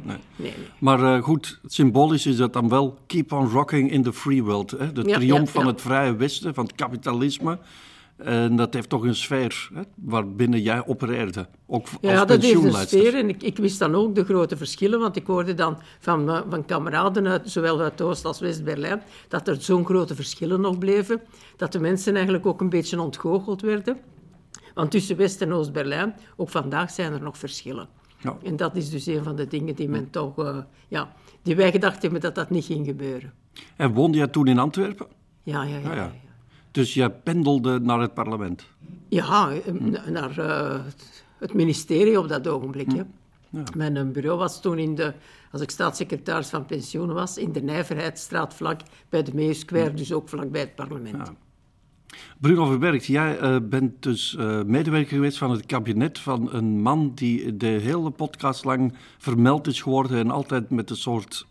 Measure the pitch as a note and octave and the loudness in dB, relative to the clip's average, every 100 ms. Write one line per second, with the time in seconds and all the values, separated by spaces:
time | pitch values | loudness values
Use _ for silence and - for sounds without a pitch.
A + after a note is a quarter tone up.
0 | G#2+ G2+ - - D#3 - - - C3+ C3 | -10 -12 -14 -12 -10 -10 -16 0 2 4
1 | C3 B2+ C3+ D#3 - - - - C3+ B2 | 6 4 2 0 0 -12 -6 4 6 6
2 | D#3 D#3 C#3+ A#2+ B2 B2+ A#2 C3 C#3 - | 4 4 2 2 2 2 2 4 2 -4
3 | - F3 C#3 C#3+ B2+ B2+ C#3+ D3+ C#3 C#3+ | -4 -2 0 0 2 2 2 2 2 2
4 | A#2+ - C#3+ C3+ G#2 G2+ G2 C3 D3+ C#3 | 2 0 0 2 2 0 -2 -6 -4 -2
5 | G2+ G#2 B2+ D3 D3 D3+ C3 A2+ B2 C3+ | 0 2 4 4 4 2 0 0 0 2
6 | C3+ A2 C#3+ - E3+ C3 A#2+ - B2 A#2+ | 2 0 -2 -2 -6 -4 -6 -6 -6 -6
7 | - A#2+ C#3+ C#3 D#3+ F3 - - - - | -4 0 0 0 -4 -4 -10 -20 -20 -20
8 | _ - A#2 A#2 A#2 A#2 A#2 B2+ - B2 | _ -12 -2 2 4 2 2 -2 -4 -2
9 | A#2+ A2 - C3+ A#2 - - A#2 G3 - | 0 -2 -2 -2 -2 -4 -10 -12 -14 -12
10 | C#3 A2+ G2+ G2 A#2+ A#2 G#2+ A#2+ B2+ B2 | -4 -4 -4 0 2 2 2 0 -2 -4
11 | A#2 A#2+ G2+ F#2 F2+ _ - - - - | -2 -2 -4 -6 -10 _ -6 -6 -6 -4
12 | G3 F#3+ G3+ A#3 A#3+ F3+ D3 G2+ - G3 | 2 4 8 8 8 8 8 4 4 6
13 | A3+ C4+ G#3+ F3+ A3 - G3 G3 D#3+ F3+ | 6 4 0 0 -4 0 0 2 2 2
14 | A3 G3+ F#3+ F#3 D#3 C#3+ C#3 - G3 A#3 | 2 2 2 2 2 0 -6 -2 0 2
15 | A3 F3+ - F3+ F3 F3 E3 D3 - - | 0 -2 -2 0 0 0 0 -2 -10 -6
16 | - D#3+ D3 E3 - E3 D3 E3 D#3+ D3+ | 0 2 2 -2 -2 -6 -4 -4 -2 0
17 | F#3+ G3 F#3+ F#3 G#3+ F3+ E3 D#3+ D#3 - | 0 2 0 0 -2 -2 0 2 0 -2
18 | E3 D3+ D#3+ - F3 D#3+ D3+ C#3+ D#3 G#3 | -2 -2 -4 -4 -4 -4 -6 -4 -4 -6
19 | - - - D3+ F#3+ C#3 - F3+ E3+ F#3 | -8 -20 -8 -4 -2 -2 2 2 4 2
20 | D#3+ D3 C3+ - E3 F#3 G3 F3+ F#3+ G3+ | 2 -4 -8 -6 -2 0 0 0 2 2
21 | G3 A3+ - - - - D#3+ F3 D#3+ F#3+ | 2 -4 -6 -20 -20 -8 -4 0 0 2
22 | G3+ G3 F#3+ F3+ F#3+ E3+ F#3 F3 D#3 E3+ | 2 2 2 2 0 0 0 0 0 -4
23 | D#3+ - D#3+ F#3+ G3+ G3 G#3+ G#3 G#3+ B3+ | -4 -4 -2 -2 -2 -4 -2 -2 -2 -6
24 | - - - - _ - - - D#3 G3 | -10 -20 -20 -20 _ -20 -12 -4 0 2
25 | G3 F3 G3 G3 F3 E3+ D3 D3 C#3 D3+ | 0 2 0 2 -2 0 0 -2 -2 -2
26 | G#3 - - - E3 E3 C#3 D3 F3 - | -2 -6 -16 -8 -4 -4 -2 -2 -4 -4
27 | E3 D3 D3 - C3+ - B2 C3 - _ | -4 -4 -8 -10 -12 -12 -10 -12 -12 _
28 | _ _ B2+ - F#3+ D3+ E3+ F3+ D3 D3+ | _ _ -8 -8 -6 -2 -2 -2 -4 -6
29 | E3+ D3+ D3+ D3 C3+ D3+ D#3 C#3 D3 D3 | -4 -4 -4 -4 -4 -4 -4 -4 -4 -4
30 | C#3 E3+ C#3 C#3 D3 C#3 C3+ _ _ D#3 | -4 -6 -6 -6 -6 -6 -12 _ _ -8
31 | C#3+ - - - E3+ E3 F#3+ F#3 F#3+ - | -8 -14 -20 -8 0 4 4 4 2 0
32 | E3+ D#3+ E3 - D#3 F3+ - D#3 C#3+ C#3 | -2 -2 -2 -4 -2 -2 -2 -4 -4 -6
33 | C3+ B2+ C3+ - _ - - - C3+ A2 | -8 -10 -12 -20 _ -20 -20 0 2 4
34 | E3 D3+ C#3+ D#3 C3+ B2 D3 F#3+ G3 G3+ | 4 4 2 4 6 6 4 0 -4 -4
35 | - _ _ _ - D3 C#3+ C#3+ D3 D3 | -16 _ _ _ -8 -6 -6 -6 -6 -6
36 | F2+ - - - - - _ - B2 B2+ | -8 -10 -20 -20 -20 -20 _ 0 2 2
37 | B2 - - E3+ C#3+ C#3 B2 B2+ A#2+ A#2 | 0 0 -2 2 4 4 2 2 2 2
38 | A#2+ - A2 A2 F#2+ F2 - _ - - | 0 -2 -4 -4 -6 -8 -12 _ -20 -20
39 | - F3 C#3 G#3 D#3+ D3+ G3 F3+ A3 G3 | -2 -2 2 2 2 -2 -6 -4 -2 -2
40 | D#3+ E3 C3+ D3 D#3 D3+ C#3+ C3+ C3+ - | -4 -6 -4 -4 -2 -2 -2 -6 -8 -14
41 | - - _ _ - G3 E3 D3 - E3 | -20 -20 _ _ -4 0 2 0 0 4
42 | G#3+ G3+ D#3+ D3 D#3+ C#3+ C3 C#3 C3+ C3 | 6 4 2 -2 -2 -4 -6 -6 -2 -2
43 | F#3+ - _ _ _ D#3 C#3 D#3+ D#3 C#3+ | -4 -12 _ _ _ -10 -8 -4 -2 -2
44 | C3+ C3+ D3 F3 F3+ - F#3+ E3 D#3+ D3+ | -2 -2 -2 -2 -2 -4 -4 -2 -2 -2
45 | D3+ - - - _ C#3+ C#3+ - F3 - | -4 -6 -18 -20 _ -10 -8 -2 -4 -2
46 | F#3 C#3 - D#3+ C#3+ D3+ - D3+ - D#3+ | -6 -6 -4 -4 -4 -8 -6 -8 -6 -6
47 | F3 E3 F#3 - F3+ D3+ C#3+ D#3 D#3+ D3+ | -4 -4 -6 -6 -6 -4 -4 -4 -4 -6
48 | E3 D#3+ - E3+ D#3+ - D#3+ D#3+ - - | -6 -8 -6 -6 -6 -6 -6 -6 -12 -20
49 | _ D#3+ C#3 C#3+ D#3 D3 - E3+ D#3 D3+ | _ -2 -2 -2 -2 -2 -2 -2 0 -2
50 | C#3 D#3 - D3 C#3 D3 C3+ - - D3 | -6 -6 -6 -8 -6 -6 -6 -8 -12 -10
51 | A2 C#3+ C#3 - _ _ _ _ _ _ | -10 -10 -12 -14 _ _ _ _ _ _
52 | - - - - C#3+ E3+ D3 B2+ E3+ C3+ | -20 -20 -20 0 4 6 4 4 2 2
53 | - C#3+ D#3 - C3+ C3 G#2+ B2+ C3 - | 2 2 2 0 2 2 2 0 0 0
54 | C3+ A2 - - A2 G#2+ G2+ C3 D#3+ D#3 | -2 -2 -4 -4 -2 0 2 2 2 0
55 | C#3 C#3+ C#3+ C#3+ C3 A2+ - C3 A2 G#2+ | 2 0 0 0 -2 -2 -2 -4 0 0
56 | D#3 - C#3+ B2 B2 A#2 A2 G#2 A2+ D#3 | 0 -2 -4 -4 -2 -2 0 2 2 2
57 | D3 A#2+ B2 A#2 A#2+ G#2 A2+ G#2+ A2+ E3+ | 0 0 0 0 -2 -2 0 0 0 -2
58 | D#3+ - D3+ - C#3 B2+ C3+ C3 B2+ - | -4 -4 -8 -4 -4 -2 -2 0 0 -2
59 | - - C#3 A#2+ B2 D3 D3 B2+ C3+ C3+ | -16 -8 -2 4 6 4 0 -4 0 0
60 | C3 A#2+ A2+ C#3+ C3+ B2+ G#2 A#2+ G2+ G#2+ | 0 0 0 -2 -2 -4 -2 -4 -4 -6
61 | C3 A#2 F#2+ - - | -4 -4 -4 -12 -12